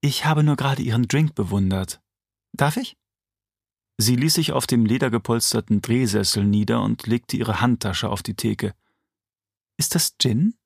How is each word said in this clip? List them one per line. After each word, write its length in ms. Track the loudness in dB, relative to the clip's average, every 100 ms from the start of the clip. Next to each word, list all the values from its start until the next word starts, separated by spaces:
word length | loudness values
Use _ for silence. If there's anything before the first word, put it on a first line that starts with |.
Ich 240 | -2 -2 0
habe 180 | 2
nur 140 | 2 2
gerade 240 | 0 -2
Ihren 260 | -2 0 2
Drink 260 | 2 0
bewundert. 680 | 0 -2 0 0 0 -4 -10 _ _ _ _ _
Darf 240 | -2 0 0
ich?“ 220 | -8 -12 _ _ _ _ _ _ _ _ _ -4
Sie 200 | 0 2
ließ 160 | 2
sich 180 | 0 0
auf 160 | 0 0
dem 180 | 2 2
ledergepolsterten 960 | 2 0 -2 0 0 0 -2 0 -2
Drehsessel 640 | 2 0 2 0 0 0
nieder 380 | 2 2 2 0
und 240 | 0 -4 -2
legte 300 | -2 _ -4
ihre 240 | -2 0
Handtasche 480 | 2 0 -2 -4 -4
auf 120 | -6
die 140 | -8 -4
Theke. 400 | -4 -2 -6 -8 _ _ _ _ _ _ _ _ _ _
„Ist 180 | -2 -2
das 220 | -2 _
Gin?“ 400 | 0 2 0 -2